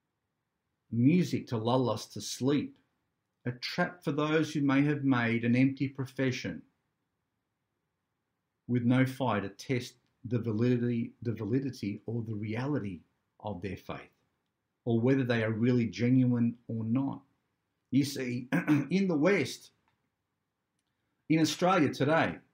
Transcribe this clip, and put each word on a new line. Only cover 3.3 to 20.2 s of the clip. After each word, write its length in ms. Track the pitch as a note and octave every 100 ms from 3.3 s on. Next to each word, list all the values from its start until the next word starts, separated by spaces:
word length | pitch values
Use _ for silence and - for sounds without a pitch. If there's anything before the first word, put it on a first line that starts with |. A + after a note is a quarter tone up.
| _ B2
a 60 |
trap 500 | B2 - - F3 -
for 80 | -
those 420 | D3 D3+ D#3+ D3+
who 80 | D3+
may 220 | C#3 C3+
have 200 | D3 C#3+
made 420 | C3+ B2 A#2 A#2 A#2+
an 100 | A#2+
empty 320 | C3 C3+ C3+
profession 760 | - B2+ - C3+ B2+ G2 E2 - _ _ _ _ _ _ _ _ _ _ _ _ _ _ _ _ _ _ _ -
with 160 | B2
no 200 | A#2+ B2+
fire 380 | C3 - B2+ G#2
to 80 | G2
test 460 | - - B2 - - _ _ A2+
the 120 | A#2+
validity, 760 | A2+ G#2 B2 B2 A#2+ A#2 A#2 -
the 100 | A#2
validity 680 | A2 G#2 B2+ C3+ - G2+ G#2 -
or 160 | A#2
the 140 | A2+ G#2+
reality 640 | G#2+ A2 C3+ C#3 G2+ E2 - _ _ _
of 200 | G#2+ F#2
their 140 | F#2+ F2
faith, 340 | - D2+ - _ _ _ _ _ _ _ B2
or 140 | A#2
whether 240 | B2 C3+
they 200 | B2 A#2
are 80 | A2
really 340 | G#2+ A#2+ B2 A2+
genuine 680 | F2 A#2+ C3 B2+ A#2+ A#2 A#2 -
or 160 | A2+
not. 380 | A2+ B2 C#3 - - _ _ _ _ _ _
You 140 | C3
see, 460 | C#3 - B2+ B2 C3+
<clears throat> 180 | D#3+ - D3 -
in 180 | F#3 F#3+
the 80 | D3+
West, 560 | D#3+ G3 B2+ - - _ _ _ _ _